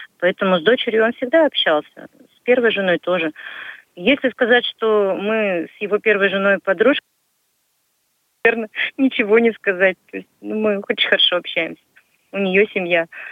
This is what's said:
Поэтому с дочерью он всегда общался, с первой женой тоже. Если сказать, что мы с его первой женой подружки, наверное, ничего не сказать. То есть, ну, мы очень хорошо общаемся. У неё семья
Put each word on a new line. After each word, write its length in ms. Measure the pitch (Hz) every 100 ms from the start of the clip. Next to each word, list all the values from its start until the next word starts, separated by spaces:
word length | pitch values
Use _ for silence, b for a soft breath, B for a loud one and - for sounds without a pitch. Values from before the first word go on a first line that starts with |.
| B _
Поэтому 380 | 175 190 190 180
с 40 |
дочерью 420 | 160 254 - 220
он 80 | 220
всегда 320 | - 254 330 294
общался, 600 | - 185 151 - - - _ _ _
с 40 |
первой 260 | - 254 233
женой 280 | 202 190 170
тоже. 340 | - 180 160 B B B B B B -
Если 320 | 185 277 262
сказать, 340 | - 226 247 -
что 500 | - 220 214 196 185
мы 480 | 202 220 208 175 160 -
с 60 |
его 160 | 202 202
первой 300 | 220 202 196
женой 300 | 196 196 190
подружки, 400 | - 185 240 294 - _ _ _ _ _ _ _ _ _ _ _ _ _
наверное, 260 | 233 233 214 B B -
ничего 420 | 262 - 208 226
не 120 | 233
сказать. 440 | 208 202 180 190 185 _
То 60 | 190
есть, 100 | 190 _
ну, 140 | 202 214
мы 180 | 214 202 202
очень 200 | 220 -
хорошо 280 | 196 196 180
общаемся. 460 | - 175 165 165 _ _ _ _ _
У 60 | 196
неё 280 | 190 190 208
семья 320 | 202 175 170 165 B B